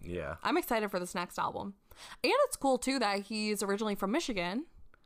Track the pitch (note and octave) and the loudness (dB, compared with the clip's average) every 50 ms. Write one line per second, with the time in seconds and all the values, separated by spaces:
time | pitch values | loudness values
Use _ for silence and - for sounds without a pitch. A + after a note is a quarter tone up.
0 | - E3+ E3+ F3+ D#3 C#3 E2 - - G#3 C4+ F4 E4+ - B3+ A3 G#3+ G3+ G3+ F#3 | -10 -6 -4 -4 -4 -4 -6 -4 -2 0 2 2 2 2 0 0 0 0 -2 -2
1 | F3+ F3+ - F#3 F3 F3+ - - - - - - - G3+ G3+ _ _ - - - | -4 -4 -4 -4 -6 -4 -4 -4 -4 -2 -2 -4 -6 -8 -10 _ _ -20 -20 -20
2 | - - - - - B3+ D4+ C5+ D5 - - - - C4+ C4 B3 - B3+ C4+ C#4 | -18 -18 -10 -2 2 4 6 6 4 4 2 0 2 4 4 4 2 2 0 2
3 | A#3 G3+ G3+ G3+ G3+ - A3+ G#3+ G#3+ G#3+ G#3+ G3+ A3 G3 G3 G#3 A3+ G#3+ G3+ - | 2 2 2 0 -2 -4 -4 -2 0 0 0 0 0 0 0 0 0 0 -2 0
4 | - F#3+ G#3+ D#4+ E4+ - A#3+ F#3+ F3 F3 F#3+ A#3+ D#4+ - - - - - - - | 0 0 0 0 0 0 -2 -2 -2 -2 -2 -4 -4 -6 -12 -20 -20 -20 -20 -20
5 | _ | _